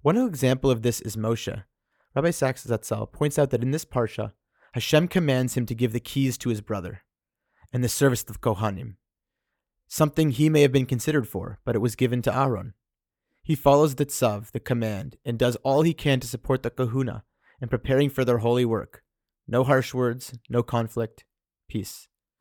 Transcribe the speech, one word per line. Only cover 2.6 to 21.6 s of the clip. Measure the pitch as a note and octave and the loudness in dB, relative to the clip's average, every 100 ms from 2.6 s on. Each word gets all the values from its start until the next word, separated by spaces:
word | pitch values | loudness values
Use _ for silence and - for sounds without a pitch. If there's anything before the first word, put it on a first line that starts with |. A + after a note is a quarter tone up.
Zatzal | - A2+ - G#2+ A2 | -4 -4 -2 -6 -6
points | - D3 C#3+ | -4 -2 0
out | C#3+ | 0
that | B2 | 0
in | B2 | -2
this | D3+ | -4
parsha, | - C3 A#2 - G#2+ _ _ _ _ | -4 -2 -2 -4 -10 _ _ _ _
Hashem | B2 - D3+ F3 | -8 2 2 4
commands | F#3+ D#3 B2+ B2+ - | 0 2 2 0 -2
him | A#2 | -4
to | |
give | A2+ B2 | 0 0
the | A#2 | -2
keys | - C#3 C3+ A#2 | -4 -2 0 -2
to | B2 | -4
his | A2 | -4
brother | G#2 G#2 F2+ F#2+ _ _ _ _ _ _ _ | -4 -8 -8 -12 _ _ _ _ _ _ _
and | B2 | -2
the | B2 | -2
service | - C#3 B2 | 2 2 2
of | - - | -4 -4
Kohanim, | - G2 G#2+ F#2+ A#2 F#2+ _ _ _ _ _ _ _ _ _ | -2 0 -2 -4 -10 -14 _ _ _ _ _ _ _ _ _
something | - D3+ D3+ D#3 | 0 0 2 0
he | B2+ D3+ | 4 4
may | D#3 | 6
have | C#3+ | 6
been | C3+ B2+ | 4 0
considered | B2 - D3+ A2+ | -2 0 0 -2
for, | F#2+ E2+ G#2 | -8 -10 -8
but | - | -2
it | A2+ | 0
was | A#2 G#2+ | 0 0
given | B2+ B2 | 0 0
to | A#2 | -2
Aaron. | A#2+ C3+ G#2+ G#2 - _ _ _ _ _ _ | 0 0 -2 -8 -16 _ _ _ _ _ _
He | - D3+ | -4 2
follows | C#3+ C#3+ D3+ B2+ | 6 6 4 2
the | C#3+ | -4
tzav, | - B2 G#2 G#2 | 0 0 0 -8
the | A#2 | -10
command, | - A#2+ A2 G2+ C3 - | -4 -2 -2 -4 -10 -12
and | - A#2 | -8 0
does | B2 A#2+ | 0 2
all | D3 C#3 | 2 4
he | E3 | 2
can | E3 D3 C3+ | 2 0 0
to | A#2+ | -2
support | A#2+ - C3 | -10 -2 -2
the | B2 | -2
kahuna | - B2+ B2 B2+ G2+ - _ _ _ | -4 -2 -2 -4 -6 -14 _ _ _
in | A#2+ | -4
preparing | B2 - C3+ C#3+ | -4 0 2 2
for | C3 | 0
their | B2 A#2+ | 0 2
holy | A2+ B2 | 2 2
work. | A#2+ A2 - - _ _ _ _ - | 2 0 -4 -16 _ _ _ _ -2
No | A#2 | 0
harsh | C3 C3+ B2 | 4 2 2
words, | B2+ B2 B2 - A#2+ _ | -2 -2 -2 -10 -18 _
no | A#2+ | -2
conflict, | - A#2+ A2+ - A2+ _ _ _ _ _ | 0 -2 -2 -4 -6 _ _ _ _ _